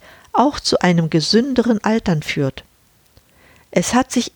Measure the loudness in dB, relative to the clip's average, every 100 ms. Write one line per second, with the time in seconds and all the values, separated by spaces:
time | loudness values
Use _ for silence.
0 | -20 -20 -6 0 0 0 -2 0 2 2
1 | 2 0 2 0 2 0 0 0 0 -2
2 | 0 -2 -2 -4 -4 -6 -16 _ _ _
3 | _ _ _ _ _ _ _ -2 0 0
4 | 0 -2 -2